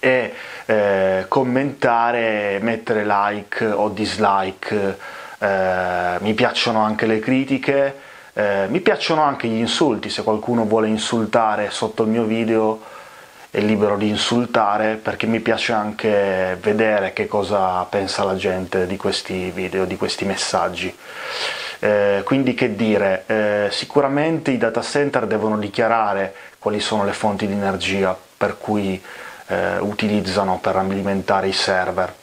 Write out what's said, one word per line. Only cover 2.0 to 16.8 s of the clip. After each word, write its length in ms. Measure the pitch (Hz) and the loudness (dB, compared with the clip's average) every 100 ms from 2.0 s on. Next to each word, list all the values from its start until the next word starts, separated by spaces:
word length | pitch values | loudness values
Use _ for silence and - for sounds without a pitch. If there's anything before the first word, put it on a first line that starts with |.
| 117 120 113 107 104 98 | 2 2 0 0 0 0
mettere 440 | 113 113 113 110 | 0 -2 0 0
like 600 | 104 101 101 104 101 - 113 | 2 2 2 -2 -8 -4 0
o 220 | 104 107 | 2 0
dislike. 1080 | 104 104 95 104 98 95 95 - 107 98 95 - - - - | 0 -4 2 2 4 0 -6 -4 -2 -2 -4 -12 -16 -16 -4
Eh, 800 | 104 98 92 92 92 90 90 90 | 0 2 2 0 0 0 -2 -2
mi 160 | 101 | -2
piacciono 460 | 110 120 - - 110 | 2 2 2 0 2
anche 260 | 107 110 113 | 0 0 0
le 140 | 110 | 0
critiche, 880 | 110 131 135 135 139 139 139 139 - - - | 2 0 0 -2 0 2 0 -4 -18 -20 -12
eh, 320 | - 104 98 98 | -2 0 0 0
mi 120 | 151 | 0
piacciono 420 | 208 196 - 160 | 2 0 2 2
anche 240 | 151 139 117 | 2 0 -2
gli 120 | 113 | 0
insulti, 520 | 117 - 156 107 104 | 0 2 2 2 -4
se 140 | - | -4
qualcuno 400 | 107 107 110 117 | 0 0 0 0
vuole 240 | 110 110 110 | 2 2 2
insultare 840 | 107 - 117 107 120 113 104 104 | 0 0 -2 2 2 2 0 -2
sotto 320 | - 110 - | -4 -6 0
il 60 | 110 | 0
mio 160 | 113 | 2
video 560 | 110 113 113 113 110 110 - - - - - - - | 0 0 2 4 2 0 -6 -18 -20 -20 -20 -20 -6
è 120 | - | -2
libero 360 | 107 107 104 101 | 2 4 4 2
di 120 | 107 | 0
insultare, 880 | 107 - 120 120 117 104 104 110 110 | 0 0 0 2 2 2 2 0 0
perché 300 | - 104 110 | -4 -4 0
mi 120 | 113 | 0
piace 340 | 117 110 - | 2 0 0
anche 840 | 113 104 104 110 104 98 92 92 92 | 0 -2 -2 0 2 2 0 0 -2
vedere 520 | 104 107 | 0 2